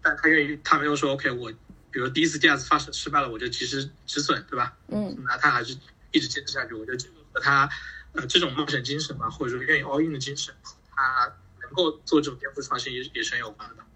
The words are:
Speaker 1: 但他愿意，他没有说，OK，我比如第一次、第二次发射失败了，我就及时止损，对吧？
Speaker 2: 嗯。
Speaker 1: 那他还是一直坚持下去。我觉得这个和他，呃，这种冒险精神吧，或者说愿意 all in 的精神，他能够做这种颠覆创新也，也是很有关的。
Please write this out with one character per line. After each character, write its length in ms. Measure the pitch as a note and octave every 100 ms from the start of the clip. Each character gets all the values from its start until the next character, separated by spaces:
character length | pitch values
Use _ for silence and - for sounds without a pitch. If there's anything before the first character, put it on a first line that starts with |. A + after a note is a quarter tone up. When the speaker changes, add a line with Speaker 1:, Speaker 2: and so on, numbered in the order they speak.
Speaker 1:
但 140 | - D3
他 120 | E3
愿 220 | D#3 C#3+
意， 80 | D3
他 140 | - D#3
没 80 | D3
有 100 | D3
说， 160 | D3
OK， 180 | C3+ C#3+
我 220 | B2 A#2 A2+ - - _
比 80 | C3
如 80 | B2+
第 140 | C3+
一 40 | E3
次、 120 | D3+
第 100 | D#3+
二 80 | C#3
次 100 | -
发 120 | D3+
射 120 | -
失 200 | - -
败 100 | D3
了， 100 | C3+
我 80 | A2+
就 80 | A#2+
及 200 | - -
时 220 | C3+ C#3 - -
止 140 | -
损， 220 | C#3+ - -
对 80 | D3
吧？ 180 | B2 - -
Speaker 2:
嗯。 260 | G#3 G3+ -
Speaker 1:
那 120 | B2+ -
他 140 | D3
还 120 | B2
是 140 | A2+ B2+ - _ -
一 80 | D#3+
直 80 | -
坚 180 | - C#3
持 60 |
下 120 | - B2
去。 60 |
我 100 | A2+
觉 60 | A2+
得 60 | B2+
这 100 | -
个 40 | - -
和 80 | -
他， 280 | - C#3 C3+ - - - -
呃， 140 | - -
这 140 | F3+
种 120 | E3+
冒 120 | C3 D3
险 160 | C3+
精 160 | A#2+ D3
神 180 | D#3 B2
吧， 100 | -
或 180 | - B2+
者 80 |
说 80 | B2
愿 160 | C#3 D3+
意 40 |
all 200 | B2+ C#3+
in 100 | D#3+
的 60 | C#3+
精 160 | C3 C#3
神， 160 | - - - - _ -
他 360 | C3 B2+ B2 - - -
能 80 | -
够 180 | E3+ E3 -
做 160 | - D#3
这 100 | C#3+
种 80 | B2+
颠 100 | -
覆 140 | - C3
创 140 | C3
新 120 | C3+
也， 100 | B2 B2+
也 80 | A#2+
是 100 | A#2
很 80 | B2
有 100 | A2
关 160 | - - -
的。 80 | -